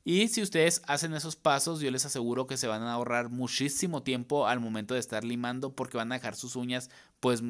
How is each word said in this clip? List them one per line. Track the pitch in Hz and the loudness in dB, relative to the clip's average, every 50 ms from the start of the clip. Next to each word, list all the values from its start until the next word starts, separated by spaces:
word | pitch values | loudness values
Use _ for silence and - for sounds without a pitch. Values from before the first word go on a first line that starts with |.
| - | -2
Y | - 170 190 220 226 | 2 4 4 4 4
si | - 233 | 2 0
ustedes | 208 196 - 160 156 170 165 - - - | 0 2 4 6 6 6 6 2 0 0
hacen | 143 139 160 165 156 | 0 0 0 -2 -2
esos | 151 143 160 - | -4 -4 -6 -6
pasos, | - - 160 139 139 - 165 165 156 | 0 2 4 4 4 2 0 -2 0
yo | 147 135 | -2 0
les | 127 127 139 | 0 0 -2
aseguro | 143 - 135 117 117 120 127 131 127 | -2 -2 -2 -2 0 0 0 0 -2
que | 139 127 | -2 -2
se | - 117 | -2 -2
van | 110 110 | -2 -2
a | 113 120 120 | -2 -2 -2
ahorrar | 120 120 120 120 120 120 117 | -2 -2 0 0 0 0 -2
muchísimo | 123 123 127 117 - - 135 139 135 - - 180 165 139 | -2 -4 -4 -2 -2 0 0 0 0 0 0 0 -2 -2
tiempo | 131 135 127 123 123 - 147 143 127 104 | -2 -2 -2 -2 -2 0 0 2 4 4
al | 123 123 | 2 2
momento | 117 113 113 110 107 104 127 | 0 -2 -2 -4 -4 -2 -2
de | 127 | -2
estar | 113 - 117 107 113 | -2 -2 -2 -2 -2
limando | 117 120 120 123 123 123 131 135 135 139 | -2 -2 -2 -2 -4 -4 -4 -6 -6 -6
porque | - 127 117 - 120 | -6 -6 -4 -2 -4
van | 113 117 | -2 -2
a | 127 | -4
dejar | 131 127 110 104 | -4 -4 -6 -6
sus | - - 123 - | -6 -8 -8 -6
uñas | 127 123 123 127 127 123 - - - - _ _ _ | -4 -4 -2 -2 -4 -6 -8 -14 -20 -20 _ _ _
pues | - 127 123 113 117 120 | 2 2 2 2 0 -2